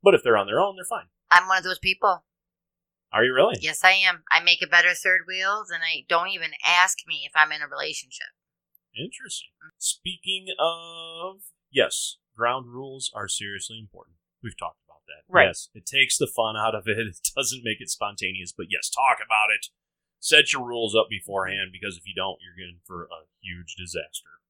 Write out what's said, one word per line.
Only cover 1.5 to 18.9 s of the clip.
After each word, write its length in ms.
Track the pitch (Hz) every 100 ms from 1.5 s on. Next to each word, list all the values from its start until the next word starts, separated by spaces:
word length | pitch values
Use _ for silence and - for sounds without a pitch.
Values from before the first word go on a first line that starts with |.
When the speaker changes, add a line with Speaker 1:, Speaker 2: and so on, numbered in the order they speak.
| 190
Speaker 2:
of 80 |
those 140 | 185 180
people. 460 | 190 190 208 180 _ _ _ _ _ _ _ _ _
Speaker 1:
Are 140 | -
you 80 | 120
really? 220 | 127 190 220
Speaker 2:
Yes, 220 | 156 156
I 100 | 185
am. 300 | 190 190 170 -
I 120 | 165
make 180 | 170 175
a 40 | 180
better 260 | 175 170
third 300 | 180 196 185 165
wheel 380 | 185 190 208 208
than 120 | 170
I, 240 | 165 160 127
don't 200 | 170 180
even 220 | 190 165 151 -
ask 320 | 175 185 - -
me 140 | 151
if 80 | 143
I'm 180 | 156 156
in 100 | 151
a 60 | 147
relationship. 580 | 139 143 156 127 - - _ _ _ _ _ _
Speaker 1:
Interesting. 540 | - 170 - - - - _ 160 _
Speaking 720 | - - 180 180 190 190 190 -
of, 840 | 165 170 170 170 165 165 180 190 - _ _
yes, 480 | 135 107 - - - _ _
ground 300 | 117 127 123
rules 440 | 120 135 135 131
are 140 | 107 101
seriously 500 | - 101 101 - 110
important. 380 | 107 92 - 85 _ _
We've 160 | 117 -
talked 220 | 85 - _
about 160 | 151 _
that. 180 | - _
Speaker 2:
Right. 200 | 185 98
Speaker 1:
Yes, 240 | 85 -
it 120 | 110 -
takes 320 | 139 135 -
the 80 | 135
fun 280 | - 110 110
out 180 | 110
of 100 | 107 101
it. 120 | 104
<laughs> 80 | 113
It 100 | 90 -
doesn't 300 | - 127 131
make 160 | 117 107
it 80 | 110
spontaneous, 640 | - 104 101 98 95 90
but 140 | - 87
yes, 220 | 92 -